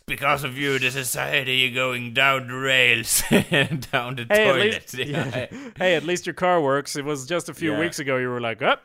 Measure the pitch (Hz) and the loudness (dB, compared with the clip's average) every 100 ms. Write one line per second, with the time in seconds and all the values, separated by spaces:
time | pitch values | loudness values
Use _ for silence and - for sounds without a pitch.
0 | - 135 139 147 139 127 143 135 127 135 | -8 -2 0 0 -2 -4 -2 0 0 -2
1 | 123 143 139 147 127 127 127 123 127 123 | -4 -4 -2 -2 0 2 0 0 -2 -2
2 | 120 117 139 135 123 127 135 131 123 117 | -4 2 2 2 -2 -4 2 4 6 4
3 | 113 - - 160 - 156 123 131 117 135 | 2 0 2 2 4 2 2 -2 -2 -2
4 | 120 131 117 208 214 131 214 - - 127 | -2 -6 2 4 4 4 2 0 -6 -6
5 | 139 151 139 123 123 254 269 180 185 160 | -4 -4 -4 -4 -8 -10 -14 -2 2 2
6 | 151 180 180 - 180 175 139 139 139 143 | 0 -4 -4 -2 2 2 4 0 -2 -6
7 | 139 147 127 170 156 147 160 156 165 - | -4 -6 -4 -4 -6 -6 -4 -2 -2 -4
8 | 139 131 127 123 117 113 151 147 | -2 -2 -2 -4 -4 -2 0 -2